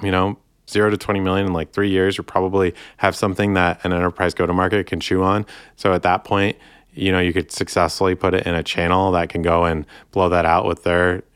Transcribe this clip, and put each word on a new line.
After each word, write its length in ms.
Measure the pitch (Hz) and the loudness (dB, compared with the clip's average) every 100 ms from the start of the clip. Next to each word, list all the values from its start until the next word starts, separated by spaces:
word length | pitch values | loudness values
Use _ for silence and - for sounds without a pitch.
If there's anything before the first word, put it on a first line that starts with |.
you 80 | 98 | -2
know, 280 | 92 95 104 _ _ - | 0 0 -4 _ _ -6
zero 200 | 104 104 | 0 0
to 80 | 104 | 0
twenty 240 | - 98 | -2 -2
million 260 | 95 95 98 | 0 0 0
in, 60 | |
like, 200 | 85 78 | -2 -4
three 180 | - 101 | -2 0
years, 260 | 95 95 92 | 2 0 -2
you'll 80 | |
probably 500 | - 92 92 98 90 - - - | -4 -2 0 0 0 -4 -14 -2
have 180 | 98 | -2
something 380 | 90 104 92 101 | 0 0 0 0
that 320 | 95 87 85 | 2 0 0
an 80 | 90 | -2
enterprise 400 | 87 90 - 90 | 0 -2 0 -2
go-to-market 540 | - 87 90 92 104 92 | 0 0 0 0 0 -2
can 120 | 82 | -6
chew 240 | - 92 | -2 0
on. 220 | 92 104 110 - - - | 2 0 -4 -12 -20 -4
So 160 | 101 | 0
at 100 | 90 | 2
that 220 | 90 92 | 2 0
point, 320 | - 101 101 - - - _ | 0 -2 0 -4 -14 -20 _
you 180 | - 95 | -4 0
know, 80 | 92 | 2
you 140 | 87 | 2
could 180 | 85 - | 0 -4
successfully 640 | - 87 92 85 - 95 | -6 -2 0 0 2 0
put 180 | 90 95 | 0 0
it 140 | 90 90 | 0 0
in 80 | |
a 80 | 85 | -2
channel 500 | 80 - 85 90 95 | -2 -2 0 2 2
that 160 | 90 85 | 0 -2
can 140 | 87 | -2
go 240 | 85 85 85 | 0 2 2
and 180 | 78 76 - - | -2 -6 -16 -6
blow 200 | 98 90 | 0 2
that 160 | 87 82 | 2 2
out 180 | 85 | 2
with 200 | - 85 | 0 -2
their 380 | 87 87 90 90 - | 0 2 2 -2 -8